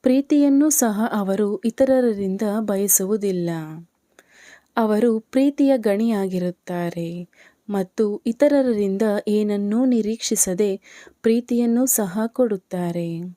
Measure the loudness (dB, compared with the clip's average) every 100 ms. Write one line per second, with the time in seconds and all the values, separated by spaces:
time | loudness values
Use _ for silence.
0 | 4 2 2 2 4 4 4 2 0 0
1 | -2 -2 -2 -2 -2 -2 -4 0 2 4
2 | 2 0 -4 -2 -2 -2 -2 -2 0 0
3 | 0 -2 -2 -2 -4 -4 -8 -14 -18 _
4 | _ -20 _ _ -20 -20 _ -2 0 2
5 | 2 0 -2 2 2 2 2 2 2 0
6 | 0 0 -2 -2 -4 -6 -8 -6 -6 -6
7 | -8 -10 -14 _ -20 _ -6 -4 -4 -2
8 | -2 0 -4 2 4 4 2 0 0 0
9 | 0 0 0 0 0 0 0 0 2 2
10 | 0 -4 -4 -2 0 0 -2 -2 -10 -20
11 | -20 _ 0 0 0 0 2 2 0 0
12 | -2 -4 -4 0 0 -2 _ -6 -4 -4
13 | -6 -6 -10